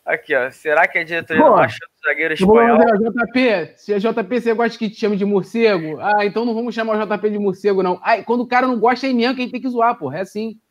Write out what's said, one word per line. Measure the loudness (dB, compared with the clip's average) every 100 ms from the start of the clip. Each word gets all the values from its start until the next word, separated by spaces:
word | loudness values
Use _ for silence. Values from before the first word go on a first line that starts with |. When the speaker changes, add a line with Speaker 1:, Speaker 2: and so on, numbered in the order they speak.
| -6
Speaker 1:
Aqui, | -6 -2 -2
ó, | -2
"Será | -6 0 2 2
que | 0
a | -4
diretoria | -6 -2 2
Speaker 2:
Pô, | 4
Speaker 1:
não | 6
acha | 2 -2
o | -16 _ -4
zagueiro | -2 -2 0
Speaker 2:
eu | 4
vou | 6
Speaker 1:
espanhol?" | 6 4
Speaker 2:
fazer, | 4 2 0
"J | -2 -2
P, | 0 0 0 -4 _
se, | -6 -2
J | -2 -2 -4
P, | -2
você | -2
gosta | 0 -2 -2
que | -8
te | -4
chame | -2 -2
de |
morcego? | 0 -2 -2 2 2 2 -2 -6
Ah, | -2 0 0
então | -2
não | -4
vamos | -4 -4 -4
chamar | -2 -2
o |
J | -2 -2
P | -2
de | -2
morcego, | -2 -2 0 0
não." | 0 -2
Ai, | 0 0
quando | 0 -4
o | 0
cara | 0 2
não | 2
gosta, | 2 2 0
é |
mesmo | 0 0
que | -2
a | -6
gente |
tem | -6
que | -6
zoar, | 0 0 0
porra, | -4 -6
é |
assim. | -8 -8 -8 -10 _